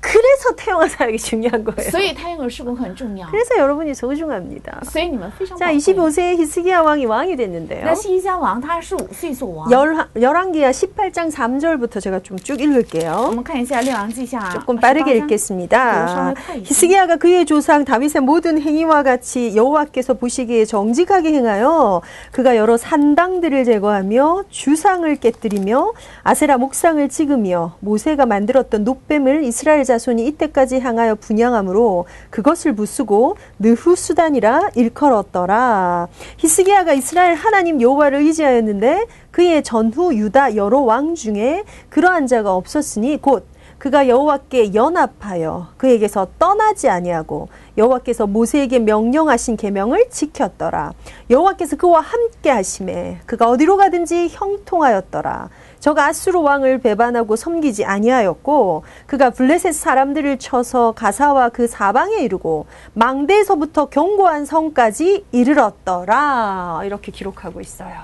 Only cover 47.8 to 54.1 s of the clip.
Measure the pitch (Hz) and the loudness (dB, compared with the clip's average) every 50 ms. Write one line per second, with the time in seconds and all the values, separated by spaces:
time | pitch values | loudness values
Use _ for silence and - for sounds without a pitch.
47.8 | 208 247 262 247 247 - 233 - 226 202 196 220 233 220 - 294 277 247 254 254 | 2 2 2 0 -2 -4 -2 -2 -2 -2 0 0 0 2 0 0 0 2 0 0
48.8 | 226 208 214 214 220 233 247 311 320 311 262 240 - - 226 214 - 202 202 196 | 2 2 2 2 0 0 0 0 2 2 0 0 -2 -4 -6 -4 -4 -6 -4 -2
49.8 | 196 220 277 381 494 494 - - - 294 - - 277 190 - _ 143 165 165 170 | -2 -2 2 0 0 0 0 -6 -6 -6 -4 -4 -4 -4 -4 _ -6 -4 -4 -4
50.8 | 151 151 170 - - - - - - - 233 269 339 392 381 - 359 302 - 285 | -6 -6 -10 -16 -20 -20 -20 -20 -2 2 2 4 4 2 0 -2 -6 -6 -4 0
51.8 | - 359 339 320 311 - - 466 480 453 - - - 330 269 220 196 - - - | 2 4 4 4 2 0 -2 -2 -2 -2 -4 -2 0 0 0 0 0 -4 -8 -10
52.8 | 196 185 185 175 175 180 175 170 - - - 208 233 233 247 247 302 320 392 392 | -10 -8 -8 -8 -8 -10 -12 -14 -10 -10 -2 0 2 2 4 2 4 2 4 4
53.8 | 403 381 320 349 349 320 | 4 2 2 0 -4 -2